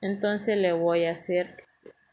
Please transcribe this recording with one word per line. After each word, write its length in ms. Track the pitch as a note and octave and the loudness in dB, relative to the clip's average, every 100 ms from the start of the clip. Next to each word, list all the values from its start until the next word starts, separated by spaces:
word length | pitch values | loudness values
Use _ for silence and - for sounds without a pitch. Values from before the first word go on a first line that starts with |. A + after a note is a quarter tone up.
Entonces 560 | G3 G3+ G#3 G#3 G3+ G#3 | -6 -2 -2 0 0 2
le 160 | F3+ | 2
voy 320 | E3+ E3+ E3+ E3 | 2 2 2 0
a 60 | |
hacer 460 | E3+ - F3+ F3+ - - _ - - _ | 0 0 0 -4 -10 -20 _ -20 -20 _